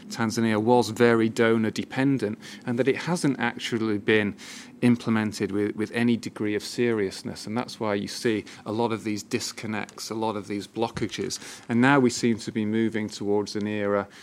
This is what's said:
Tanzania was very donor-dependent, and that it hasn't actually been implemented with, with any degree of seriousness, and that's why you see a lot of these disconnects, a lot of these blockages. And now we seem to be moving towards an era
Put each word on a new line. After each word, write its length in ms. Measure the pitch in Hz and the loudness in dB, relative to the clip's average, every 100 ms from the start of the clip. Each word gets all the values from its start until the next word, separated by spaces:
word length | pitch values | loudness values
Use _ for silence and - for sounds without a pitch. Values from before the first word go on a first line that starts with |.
| - | -14
Tanzania 500 | - 113 110 113 107 | -2 -2 2 2 2
was 300 | 107 123 107 | 6 6 4
very 380 | 107 120 117 113 | 4 6 6 4
donor-dependent, 1080 | 110 113 113 110 107 - - 135 135 104 110 - - - | 4 4 4 2 -2 -6 0 2 2 -2 -4 -12 -12 -6
and 120 | 120 | 0
that 80 | 127 | 0
it 100 | - | 0
hasn't 440 | - 175 151 123 | -2 0 0 0
actually 560 | 117 - - 117 110 104 | -2 -2 -4 -2 0 0
been 380 | 104 110 104 - - - - - | 4 4 4 -2 -14 -16 -18 0
implemented 680 | 123 120 - 110 107 98 101 | 2 4 2 0 0 -2 -2
with, 220 | 101 104 | 0 -2
with 160 | 104 104 | -2 -4
any 220 | 117 120 113 | 0 0 0
degree 380 | 113 - 107 | -2 -6 -4
of 80 | 104 | -4
seriousness, 840 | - - 120 110 98 - 113 - - | -6 -2 0 0 -2 -4 -10 -10 -8
and 100 | 113 | -6
that's 240 | - - | -6 -6
why 140 | 110 | -2
you 140 | 101 104 | -2 -4
see 360 | - 120 107 - - | -2 0 0 -4 -14
a 80 | - | -6
lot 200 | 107 117 | 0 0
of 120 | 110 | 0
these 180 | 104 104 | -4 -6
disconnects, 880 | - 120 - - 110 107 - - - | -4 -4 -4 -8 -6 -6 -6 -10 -10
a 40 | |
lot 220 | 110 110 107 | -4 -4 -4
of 120 | 101 | -6
these 180 | 101 95 | -8 -6
blockages. 720 | - 113 - 107 - 95 - - - - | -4 -4 -2 -6 -4 -6 -6 -12 -16 -2
And 120 | 117 | 2
now 180 | 127 143 | 6 6
we 120 | 123 | 4
seem 280 | - 120 107 | 2 0 0
to 140 | - | -2
be 140 | 110 107 | -4 -2
moving 420 | 110 113 107 104 | 0 0 0 -6
towards 480 | - 101 104 101 107 | -6 0 0 0 -4
an 100 | 104 | -4
era 400 | 107 101 101 98 - | -2 0 0 -2 -10